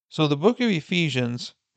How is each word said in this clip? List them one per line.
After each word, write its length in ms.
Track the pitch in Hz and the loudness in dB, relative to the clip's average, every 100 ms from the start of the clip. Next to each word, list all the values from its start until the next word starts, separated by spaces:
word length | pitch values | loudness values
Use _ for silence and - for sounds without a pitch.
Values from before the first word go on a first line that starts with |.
| _ | _
So 200 | - 156 | 0 0
the 80 | 143 | 2
book 240 | 185 247 | 2 2
of 100 | 240 | 0
Ephesians 840 | 170 - 180 160 127 120 120 - - _ | 0 -2 0 0 0 -2 -4 -10 -18 _